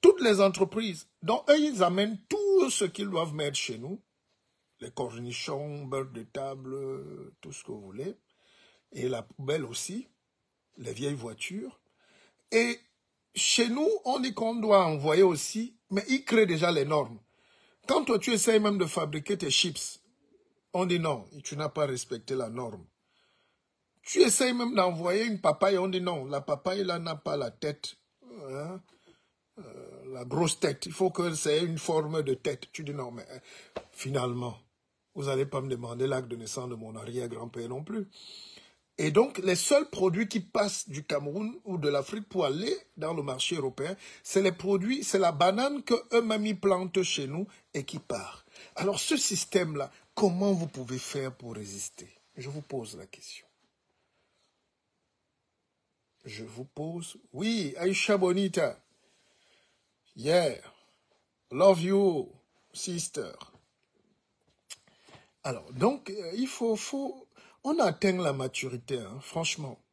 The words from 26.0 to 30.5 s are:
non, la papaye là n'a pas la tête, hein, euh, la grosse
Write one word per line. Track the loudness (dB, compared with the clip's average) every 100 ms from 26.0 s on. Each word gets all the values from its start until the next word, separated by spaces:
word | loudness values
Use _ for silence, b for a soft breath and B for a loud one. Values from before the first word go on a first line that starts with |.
non, | -2 -4 -4
la | -6
papaye | -4 -4 -2 -2
là | -2 -2
n'a | -4 -6
pas | -4 -4
la | -4
tête, | -6 -6 -6 -12 -16 _ _ -20 -16 -12
hein, | -10 -10 -12 _ b b b b b _ -20
euh, | -18 -18 -18 -18 -14
la | -14
grosse | -4 0 0